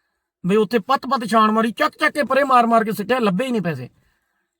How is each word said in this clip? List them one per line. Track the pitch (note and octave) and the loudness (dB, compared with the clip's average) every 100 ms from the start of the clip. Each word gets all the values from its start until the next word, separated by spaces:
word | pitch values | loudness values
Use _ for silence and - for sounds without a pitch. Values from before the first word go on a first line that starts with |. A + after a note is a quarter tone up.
| _ _ _ _ F3 | _ _ _ _ -2
ਵੀ | G#3 | 0
ਉੱਥੇ | G#3+ A#3 | 0 -2
ਪੱਤ | - C4+ B3 | -2 -4 -2
ਪੱਤ | C4 A3+ | -4 0
ਛਾਣ | A3 G#3+ | 2 4
ਮਾਰੀ, | A3 A3+ | 2 -2
ਚੱਕ | - D4+ - | -2 -4 -2
ਚੱਕ | D4+ | -4
ਕੇ | D4+ | -2
ਪਰੇ | B3 C4+ | 0 0
ਮਾਰ | C#4 B3 A#3 | 4 4 4
ਮਾਰ | A#3 | 2
ਕੇ | A3 | 0
ਸਿੱਟਿਆ, | G#3 G3+ B3+ | -6 -2 0
ਲੱਭੇ | G#3+ F3+ C4 | 0 0 -2
ਹੀ | |
ਨਹੀਂ | A#3 | -4
ਪੈਸੇ। | E3+ C#3 B2 _ _ _ _ _ _ _ | -4 -8 -12 _ _ _ _ _ _ _